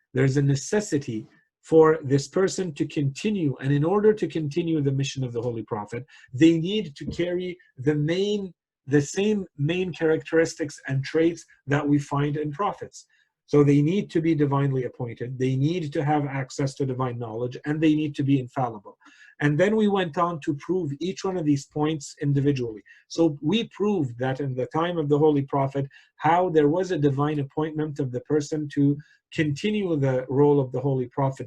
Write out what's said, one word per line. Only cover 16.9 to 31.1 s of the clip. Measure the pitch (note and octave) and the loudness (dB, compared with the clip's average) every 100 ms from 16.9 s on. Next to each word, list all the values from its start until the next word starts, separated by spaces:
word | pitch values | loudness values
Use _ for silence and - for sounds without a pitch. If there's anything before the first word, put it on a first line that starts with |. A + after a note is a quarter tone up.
| B2 B2+ A#2 | -2 -4 -6
knowledge, | A#2 A2 B2 - D3 | -8 -6 -6 -8 -6
and | D3+ | 0
they | D#3 | 2
need | D3+ D3+ | 2 -2
to | C#3+ | -2
be | C#3 C#3 | 0 0
infallible. | B2 C#3 B2 G#2+ G#2 - - _ - - | 0 -4 -4 -6 -18 -20 -20 _ -20 -2
And | D3 D3+ | 0 2
then | G3 A3 | 2 4
we | G#3 | 2
went | G3 F3 E3 | 2 0 0
on | F3 E3 | -2 -2
to | E3 | -6
prove | C#3+ - F#3 D3+ C#3 | -6 -4 -4 -2 -4
each | F3 F#3+ | -6 -4
one | F#3+ F#3 | -4 -2
of | |
these | D3+ C#3+ - | 0 0 -2
points | D3+ D3+ D#3+ - - | -2 -2 -2 -8 -6
individually. | C#3+ C#3 C#3+ C3 A#2+ G#2+ _ - - | 0 2 2 0 -4 -10 _ -20 -10
So | E3 E3 C#3+ | 0 0 0
we | D3+ A3 - | 0 0 -2
proved | - G#3 G3 C3 A#2 | -2 0 0 -2 -2
that | C3 C3+ | -4 -2
in | C#3 | -4
the | B2 A#2+ | -4 -4
time | D#3+ F3 E3+ | -2 -2 -2
of | D3 | 0
the | D3 | 4
Holy | D#3 C#3+ | 4 4
Prophet, | C#3 C#3+ C3+ C#3 C3+ - _ - | 0 -2 0 -2 -6 -10 _ -2
how | D#3 F3 F3+ | 2 2 4
there | D#3 D3 | 4 4
was | F3 F#3 | 2 0
a | D#3+ | 2
divine | C#3+ C3+ D3 D3 | 2 2 0 -2
appointment | C#3 - D#3 D#3 D#3 C#3+ | -4 -4 -4 -4 -6 -4
of | C3 | -6
the | B2 | -6
person | - D3+ D3 D#3 D3 | -2 -2 0 -4 -4
to | D3 C#3+ C#3+ - _ _ | 2 2 2 -6 _ _
continue | - D3+ C#3+ G#3 G#3+ F#3+ D3+ | -2 -2 0 -2 0 0 0
the | C3+ B2+ B2+ | 0 0 0
role | C3 D3 C#3+ | 4 6 4
of | B2+ | 2
the | B2+ | -2
Holy | C#3 C3 A#2+ | -2 -2 -2